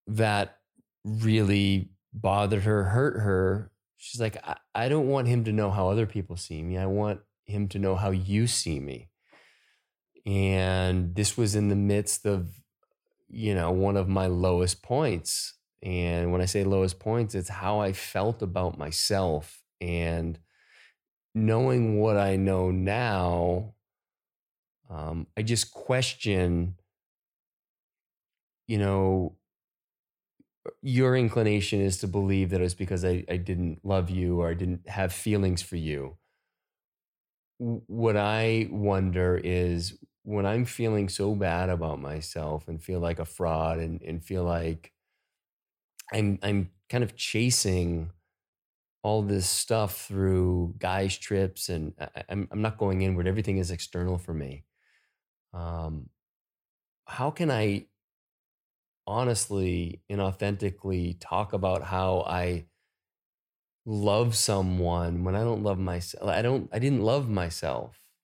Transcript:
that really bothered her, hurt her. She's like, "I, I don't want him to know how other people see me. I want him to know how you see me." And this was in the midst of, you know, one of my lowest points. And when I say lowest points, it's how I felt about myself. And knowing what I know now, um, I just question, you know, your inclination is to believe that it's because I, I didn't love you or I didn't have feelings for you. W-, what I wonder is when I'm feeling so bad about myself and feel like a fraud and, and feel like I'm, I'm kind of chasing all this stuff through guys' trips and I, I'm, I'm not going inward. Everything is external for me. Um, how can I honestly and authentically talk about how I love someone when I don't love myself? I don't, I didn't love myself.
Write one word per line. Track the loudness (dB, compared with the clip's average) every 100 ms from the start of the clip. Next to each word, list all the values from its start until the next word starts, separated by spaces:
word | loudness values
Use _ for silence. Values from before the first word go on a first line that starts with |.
| -6
that | 0 2 2 0 -6 _ _ _ _
really | -6 -2 2 4 6 4 4 2 0 -10 _
bothered | -4 0 2 2 2
her, | 2 2
hurt | 2 2 2 2
her. | 2 2 2 0 -4 _ _ _
She's | -14 -4
like, | -4 -4
"I, | -8 -10 _
I | -2 0
don't | 2 2
want | 2 2
him | 2
to | 2
know | 0 2
how | 2 2
other | 2 0
people | -2 -6 -10
see | -8 -6
me. | -4 -2
I | 0
want | 0 0 -4 -10 _
him | -8 -4 -2
to | 0
know | 0
how | 0 0
you | 0 0 2 2
see | 0 -2 -4
me." | -6 -10 -16 _ _ -20 _ _ _ _ _ _ _ _
And | -2 2 2 2 2 2 2 2 0
this | 0 -2 0
was | 2
in | 2 2
the | 2
midst | 2 2 0 -2
of, | 0 0 -2 -10 -20 _ _ _ _ _ _
you | -4 0
know, | 2 2
one | 2 2 2
of | 2
my | 2 2
lowest | 2 2 4 2 -2
points. | -2 0 0 -2 -4 -6 -6 -12 _ _
And | -6 -2 0 0 0
when | 2
I | 0
say | 0
lowest | 2 2 2 0
points, | -2 -2 -2
it's | -4 -6
how | -6 -2 0
I | 0
felt | -2 -6 -2 -2 -2
about | -4 -2 -2 -4
myself. | -6 -2 0 2 2 0 -4 -16 _ _
And | -4 -2 0 0 -2 -6 _ _ _ -20 -20 _ _ _ _
knowing | 0 2 4 4 4 4 4
what | 4 4
I | 4 4
know | 2 2 2
now, | 2 2 0 0 0 0 2 0 0 -4 -14 _ _ _ _ _ _ _ _ _ _ -14
um, | -8 -6 -6 -6 -4
I |
just | 0 0 -2
question, | -6 0 0 0 -2 0 2 4 2 0 -4 _ _ _ _ _ _ _ _ _ _ _ _ _ _ _ _ _ _ -4
you | 0
know, | 2 2 2 2 0 -6 _ _ _ _ _ _ _ _ _ _ _ _ -18 -10
your | 0 4 4 6
inclination | 4 4 4 4 2 2
is | 2 0
to | -2
believe | 0 2 2 2
that | 2
it's | 0
because | -2 -4 0
I, | 0 0 -2
I | -4
didn't | -2 -2 -2 -4
love | -2 0 0
you | 0 0 0
or | 0
I |
didn't | -2 -4 -4 -6
have | -4 -2
feelings | -2 0 2 2 0
for | -4 -6
you. | -4 -4 -6 -12 _ _ _ _ _ _ _ _ _ _ _ _ _ -8
W-, | -4 -4 -6
what | 0 2 4
I | 2 2 2 2 0
wonder | 0 2 2 2 2 2 2
is | 0 0 0 0 -4 -10 -20 _
when | -6 -2 0
I'm | 0
feeling | -2 -2 0 0 0
so | -2 -2
bad | 0 0 0 0
about | 0 -2 -6
myself | -6 -8 -8 -8 -6 -6 -8
and | -10
feel | -6 -4
like | -2 -2
a | -6
fraud | -4 -2 0 0 -2
and, | -4 -6
and | -8 -10
feel | -6 -4
like | -2 0 -2 -6 -10 _ _ _ _ _ _ _ _ _ _ -20 -6
I'm, | 0 0 0
I'm | 0 0 -2 -8 -6
kind | -2
of | -2
chasing | -4 -4 0 2 2 2 0 0 -2 -6 -12 _ _ _ _ _ _ _ _
all | -2 0
this | 2 0 0
stuff | -2 0 0 0 -4 -6
through | 0 2 4 2 2 -2 -4
guys' | -4 0 -2 -4
trips | -2 0 0 -4 -6
and | -4 -6 -8
I, | -12 -12 -6
I'm, | -6 -4
I'm | -2
not | -2 0
going | 0 2
inward. | 2 2 0
Everything | 0 0 -2
is | -2
external | -6 -8 -4 -2 -2
for | -4
me. | -6 -8 -12 -18 _ _ _ _ _ _ _ _
Um, | -10 -6 -6 -6 -8 -10 _ _ _ _ _ _ _ _ _
how | -14 -6 -4
can | 0 0
I | 2 2 0 -6 _ _ _ _ _ _ _ _ _ _ _ -6
honestly | 0 0 0 0 0 0 0 -2 -8 -6
and | -2
authentically | -2 -2 -2 -2 -4 -4 -4 -2 -2 -4
talk | -4 -2 -2
about | -2 0 0
how | -2 -2 0 0 0
I | -2 -2 -4 -8 _ _ _ _ _ _ _ _ _ _ _
love | -6 0 2 4 4
someone | 2 2 2 2 2 2 0 0 0
when | 0 0
I |
don't | 0 0
love | 0 -2
myself? | -2 -4 -8 -6 -2
I | 0
don't, | 2 0 -2
I | -2
didn't | 0 2
love | 2 2 0
myself. | -2 -2 -4 -4 -4 -6 -14 _ _